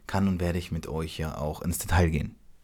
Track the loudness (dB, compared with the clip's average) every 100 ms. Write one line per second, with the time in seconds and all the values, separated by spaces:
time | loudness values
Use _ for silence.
0 | -4 2 2 2 0 0 -2 -4 -4 -4
1 | -4 -4 -6 -4 -4 -4 -4 -4 2 4
2 | 4 2 -2 -8 -20 -20